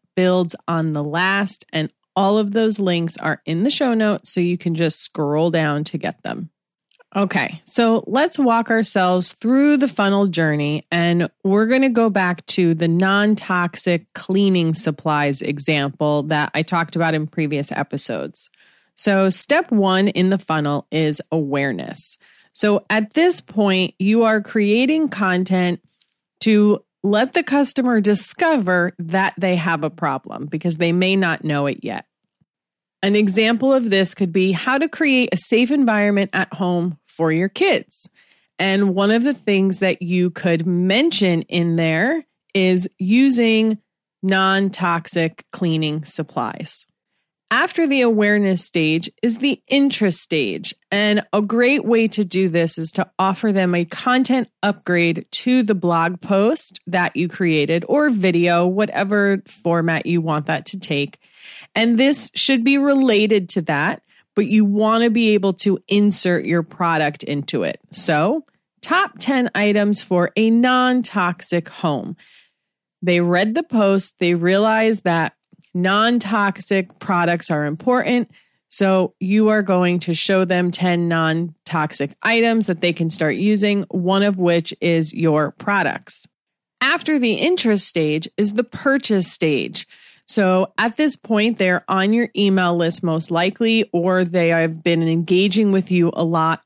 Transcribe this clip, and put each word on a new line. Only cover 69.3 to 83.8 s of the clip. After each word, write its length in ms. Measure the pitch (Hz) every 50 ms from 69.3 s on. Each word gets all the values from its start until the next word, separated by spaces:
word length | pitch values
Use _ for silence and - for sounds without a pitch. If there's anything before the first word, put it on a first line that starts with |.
| 277 254 247 - -
items 480 | 196 208 208 208 208 202 208 208 - -
for 300 | - 185 175 175 - -
a 140 | 208 220 226
non-toxic 1200 | 226 233 240 254 254 254 254 254 254 254 226 - - 202 180 175 170 - - - 175 175 165 -
home. 440 | - - - 160 147 117 - - - - _ _ _ - _ _ _ _ _ _ _ _ _ _ _ _
They 200 | 180 175 175 175
read 340 | 175 175 180 180 202 214 220
the 80 | 320 330
post, 540 | - - 220 208 196 196 196 - - - -
they 160 | 180 175 175
realize 640 | 170 170 180 190 196 214 220 220 220 220 220 226 196 -
that 320 | 180 165 165 160 - - _ _ _ _ _ _ _ -
non-toxic 1200 | 180 180 185 196 208 220 233 247 240 220 196 226 214 202 196 190 - - - 202 190 185 185 - -
products 520 | - - 190 175 170 170 - 170 - -
are 160 | 165 151 147
important. 640 | 147 156 156 - 247 247 254 - - 247 247 233 - _ _ _ _ _ _ _ _
So 460 | - - 196 190 190 185 180 - - -
you 280 | 190 185 202 214 220 214
are 140 | 214 214 202
going 380 | 190 185 180 180 175 175 175
to 140 | - - 165
show 300 | - - - 196 185 190
them 260 | 180 185 180 180 175
ten 380 | 175 - 185 180 175 170 175 170
non-toxic 1080 | 165 165 160 160 160 165 175 165 156 _ - - - 160 151 151 - - 143 143 - _ -
items 440 | 214 226 233 226 233 226 226 202
that 140 | - 180 165
they 120 | - 175 160
can 180 | - 165 160
start 260 | 156 - 160 156 113
using, 480 | - 190 208 214 196 202 208 208 202